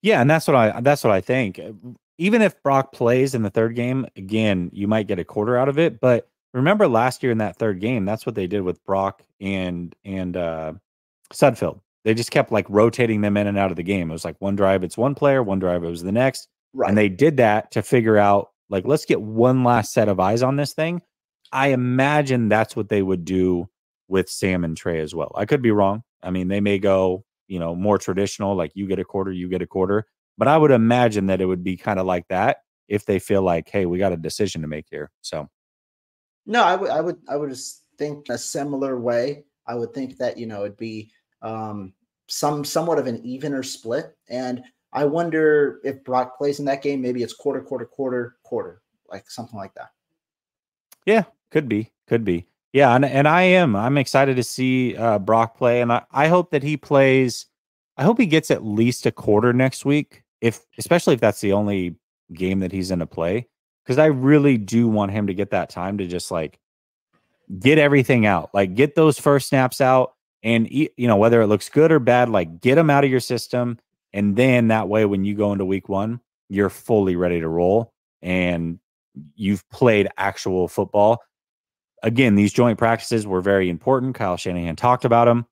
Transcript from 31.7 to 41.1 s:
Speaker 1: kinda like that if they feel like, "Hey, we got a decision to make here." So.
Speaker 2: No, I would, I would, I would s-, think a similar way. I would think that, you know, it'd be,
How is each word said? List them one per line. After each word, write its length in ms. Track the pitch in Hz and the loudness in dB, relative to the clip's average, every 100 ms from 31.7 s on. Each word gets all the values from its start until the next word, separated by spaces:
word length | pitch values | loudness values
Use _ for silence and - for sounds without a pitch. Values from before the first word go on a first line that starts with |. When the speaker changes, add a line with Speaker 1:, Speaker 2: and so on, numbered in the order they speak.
| 92 | -6
Speaker 1:
kinda 260 | - 98 | -4 -4
like 260 | 92 90 82 | -2 -4 -4
that 300 | 92 113 - _ _ _ | -2 -2 -2 _ _ _
if 160 | 101 | -6
they 140 | - 95 | -2 -4
feel 240 | - 98 | 0 0
like, 260 | 95 85 - | 0 -2 -4
"Hey, 160 | 101 | -4
we 140 | 90 90 | -2 -2
got 140 | 98 | -2
a 40 | 87 | -4
decision 460 | 78 - 101 85 | -8 -6 -6 -6
to 60 | 76 | -10
make 180 | 76 - | -10 -12
here." 200 | 73 73 _ | -14 -14 _
So. 260 | - 80 71 _ _ _ _ _ _ _ _ _ - | -12 -12 -12 _ _ _ _ _ _ _ _ _ -4
Speaker 2:
No, 140 | 233 | 2
I 140 | 190 190 | 2 2
would, 140 | 196 | -2
I 100 | 143 | -2
would, 180 | 165 165 - | -4 -8 -8
I 80 | 143 | -8
would 140 | 147 | -6
s-, 300 | 127 - - _ _ | -10 -16 -20 _ _
think 300 | 147 147 - | -10 -10 -10
a 100 | 120 | -10
similar 600 | - 156 143 139 135 127 | -8 -8 -6 -6 -4 -4
way. 440 | 117 120 123 143 _ _ - | -2 -2 -2 -8 _ _ -12
I 80 | |
would 180 | 120 117 | -8 -8
think 260 | 135 131 - | -8 -12 -6
that, 180 | 123 - | -6 -6
you 100 | 113 | -12
know, 180 | 107 | -8
it'd 120 | 101 101 | -10 -10
be, 340 | 113 110 107 | -12 -12 -16